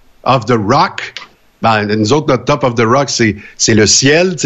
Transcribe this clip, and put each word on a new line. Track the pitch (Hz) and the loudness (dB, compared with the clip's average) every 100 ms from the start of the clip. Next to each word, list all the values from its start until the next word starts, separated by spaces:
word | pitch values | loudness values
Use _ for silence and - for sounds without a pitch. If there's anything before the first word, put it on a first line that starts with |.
| _ _ | _ _
of | - 131 104 | -2 -2 0
the | 117 | -2
rock, | 101 143 190 - - - - _ _ _ | 0 0 0 -4 -14 -14 -20 _ _ _
ben, | 113 110 104 | 0 0 0
nous | 107 107 | -2 0
autres, | 147 139 | 0 0
notre | 127 - | -2 0
top | 147 | -2
of | 131 | 0
the | 113 113 | 0 2
rock, | 131 135 | 2 0
c'est, | - 113 98 - - | 0 -2 -2 -10 -6
c'est | - | 0
le | 107 101 | 2 2
ciel, | - 135 156 185 | 2 2 2 0
tu | 165 | 0